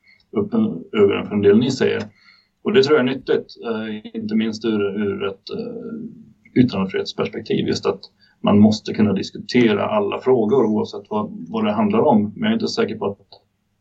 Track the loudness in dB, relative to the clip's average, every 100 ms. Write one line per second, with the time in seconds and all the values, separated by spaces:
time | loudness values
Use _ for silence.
0 | _ _ _ -4 -2 0 0 -4 -4 2
1 | 4 2 -2 2 6 6 4 0 0 0
2 | -6 _ _ _ _ _ 0 4 4 4
3 | 2 -2 -2 -2 -4 -10 -6 -6 -6 -8
4 | -10 -10 -2 -2 -2 -2 -2 0 -2 -2
5 | -4 -2 -6 -8 -12 -10 -10 -10 -12 -12
6 | -12 -16 -20 _ _ 2 2 2 -4 -4
7 | -6 -6 -6 -6 -4 -2 -2 -2 -4 -6
8 | -8 _ _ _ 2 6 6 4 -4 0
9 | 0 0 -6 -12 -2 2 2 2 0 -2
10 | -2 -2 2 2 4 2 2 0 -4 -8
11 | -6 -6 -6 -10 -8 -4 -2 0 0 2
12 | 4 2 0 -2 -2 -2 -2 -2 -4 -4
13 | -6 -8 _ -20 _ _ _ _